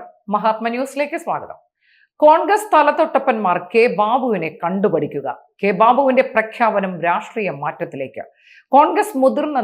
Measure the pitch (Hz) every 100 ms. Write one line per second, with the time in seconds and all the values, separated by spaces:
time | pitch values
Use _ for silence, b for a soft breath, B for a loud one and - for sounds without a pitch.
0 | - _ - 208 214 220 226 240 269 277
1 | 285 330 254 151 - - _ _ _ _
2 | _ - 302 330 320 415 427 311 294 302
3 | 311 277 277 226 196 175 180 226 233 180
4 | 208 247 247 196 160 - 170 196 190 156
5 | 147 147 127 - _ - 196 190 220 254
6 | 269 254 - 220 220 - 226 208 190 175
7 | 170 185 214 233 190 143 147 - 170 135
8 | 127 - - b b b b 277 311 370
9 | 415 262 262 220 302 277